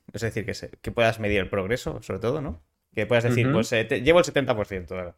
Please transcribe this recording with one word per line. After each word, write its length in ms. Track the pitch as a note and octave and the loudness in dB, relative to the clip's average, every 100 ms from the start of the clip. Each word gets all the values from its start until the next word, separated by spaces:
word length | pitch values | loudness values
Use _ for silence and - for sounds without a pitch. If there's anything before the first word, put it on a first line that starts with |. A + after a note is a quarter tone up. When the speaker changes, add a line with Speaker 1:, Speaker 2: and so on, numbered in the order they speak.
| - | -16
Speaker 1:
es 100 | G2+ | -8
decir, 220 | A2+ A2 F#2+ | -6 -4 -6
que 80 | |
se, 180 | - - - | -8 -12 -12
que 100 | - | -4
puedas 300 | A2+ A2+ G#2+ | 2 2 2
medir 180 | G#2 G#2 | 0 0
el 100 | F2+ | 0
progreso, 520 | G2+ F#2+ B2 - A#2 | -2 -2 -2 -4 -8
sobre 160 | - F#2+ | -6 -4
todo, 220 | G#2+ D3+ | -2 -2
¿no? 200 | C#3 - _ _ _ | -4 -10 _ _ _
Que 120 | - G#2 | -6 2
puedas 180 | A#2+ | 2
decir, 220 | A#2+ A#2+ B2+ | 4 4 4
Speaker 2:
Ujú. 80 | E3 | 2
Speaker 1:
pues, 160 | A#3 | 2
eh, 140 | A2+ A2+ | 0 0
te-, 160 | A#2 | 0
llevo 180 | B2+ F3 | 4 4
el 60 | E3+ | 4
setenta 280 | E3 C3 A2 | 2 0 -2
por 80 | G2+ | -4
ciento 280 | F#2+ E2 F#2 | -8 -8 -8
de, 180 | F2 | -10